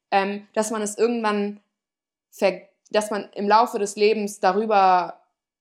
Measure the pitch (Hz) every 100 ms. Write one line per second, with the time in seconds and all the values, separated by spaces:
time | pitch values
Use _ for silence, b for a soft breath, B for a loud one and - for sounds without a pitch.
0 | _ 196 196 202 - 220 214 220 208 -
1 | 226 240 214 208 202 208 _ _ _ _
2 | _ _ _ - 196 - - _ _ 208
3 | 214 208 - - 202 214 240 226 202 214
4 | 208 220 202 - 190 190 220 202 190 180
5 | 170 - _ _ _ _